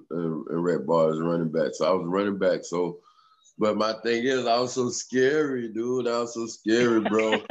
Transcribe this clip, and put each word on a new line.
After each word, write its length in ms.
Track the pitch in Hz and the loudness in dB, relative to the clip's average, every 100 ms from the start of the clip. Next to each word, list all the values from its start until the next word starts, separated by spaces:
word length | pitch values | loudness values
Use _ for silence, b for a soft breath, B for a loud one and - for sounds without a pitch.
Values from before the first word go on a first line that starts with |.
| - | -8
and, 360 | 85 82 78 - | -4 -4 -4 -4
and 140 | 82 | -2
Red 240 | 87 80 69 | 0 0 2
Bar 280 | 82 80 | 2 4
is 60 | 80 | 2
running 300 | 82 85 80 | 0 0 0
back. 200 | 82 69 | 0 -2
So 140 | - 78 | 0 0
I 60 | |
was 120 | 92 85 | 0 0
running 300 | 95 101 95 | -2 -2 0
back. 220 | 92 82 | 0 0
So, 340 | - 85 85 - b b b b b - | -4 -4 -4 -6 b b b b b -2
but 200 | 107 104 | 0 2
my 160 | 107 110 | 0 -2
thing 220 | 117 117 | -2 0
is, 220 | 127 131 117 | 0 0 2
I 120 | 120 | 0
was 140 | 127 | 0
so 180 | 127 123 | -2 -2
scary, 800 | 120 - 127 143 156 143 127 113 | -4 -2 2 2 2 0 -2 -6
dude. 360 | 107 120 127 117 | -6 -4 -2 -2
I 100 | 120 | -2
was 160 | 117 | -4
so 120 | 117 113 | -6 -8
scary, 540 | - 104 117 123 113 | -6 2 4 4 4
bro. 380 | 101 107 110 151 - | 2 2 2 0 0